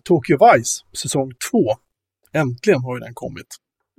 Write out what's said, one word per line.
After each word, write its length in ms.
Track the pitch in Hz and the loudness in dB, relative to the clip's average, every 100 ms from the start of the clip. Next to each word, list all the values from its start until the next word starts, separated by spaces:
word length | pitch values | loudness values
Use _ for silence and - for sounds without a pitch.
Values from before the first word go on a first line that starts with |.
Tokyo 340 | - 170 - 139 | 0 0 2 4
Vice, 460 | 233 147 113 - - - | 6 6 2 -10 -12 -12
säsong 360 | - 151 135 120 - | -6 -4 -4 -8 -4
två. 140 | 240 120 107 _ _ _ _ _ | 0 0 -2 _ _ _ _ _
Äntligen 500 | 151 147 120 214 147 | -4 -2 -2 0 0
har 140 | 127 123 | -2 -10
ju 40 | |
den 140 | 113 | -12
kommit. 420 | 117 - 85 - - _ _ _ | -14 -14 -14 -18 -20 _ _ _